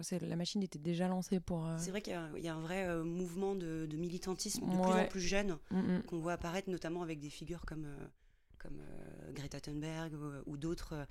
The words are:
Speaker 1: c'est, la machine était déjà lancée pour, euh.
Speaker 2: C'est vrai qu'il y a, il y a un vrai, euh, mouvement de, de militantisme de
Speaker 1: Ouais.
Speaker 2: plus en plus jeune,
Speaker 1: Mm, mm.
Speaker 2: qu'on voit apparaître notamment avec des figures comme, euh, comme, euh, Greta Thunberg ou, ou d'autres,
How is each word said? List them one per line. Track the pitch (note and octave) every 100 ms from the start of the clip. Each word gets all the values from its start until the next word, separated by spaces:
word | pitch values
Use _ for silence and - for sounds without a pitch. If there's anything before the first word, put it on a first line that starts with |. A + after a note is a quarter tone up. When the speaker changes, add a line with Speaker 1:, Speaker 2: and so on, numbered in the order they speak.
Speaker 1:
c'est, | E3+ F3+
la | E3+ E3+
machine | F3 G#3
était | F#3+ D3
déjà | D#3 E3+ F#3
lancée | F#3 F3+ F#3
pour, | - E3+
euh. | D#3+ E3
Speaker 2:
C'est | F3+
vrai | G3
qu'il | G#3
y | F3+
a, | D#3+ D3
il |
y | E3
a |
un | D#3+
vrai, | D#3+ F#3+ F#3
euh, | E3
mouvement | E3 E3+ F3+ F3 G3
de, | G3 E3 D#3+ D#3
de | D3+
militantisme | F3 F3+ F#3+ F3+ G#3 - -
de | F#3
Speaker 1:
Ouais. |
Speaker 2:
plus | F#3
en | F#3 F#3
plus | G3
jeune, | F3 G3 G3+ D#3 -
Speaker 1:
Mm, | F#3+
mm. | F3+ F3+
Speaker 2:
qu'on | - E3+
voit | E3
apparaître | E3+ E3+ F#3 G3
notamment | E3+ D#3+ F3
avec | E3+ D3+
des | C#3+
figures | - C#3+ E3+
comme, | - D#3 D3
euh, | - - - - _ _ -
comme, | - D2
euh, | D2+ - - - D#2
Greta | C3+ C3+ C#3
Thunberg | D3+ D3 D#3 D#3+ E3
ou, | D3 D3 C#3 -
ou | C#3+
d'autres, | E3 F3 - D3+ C#3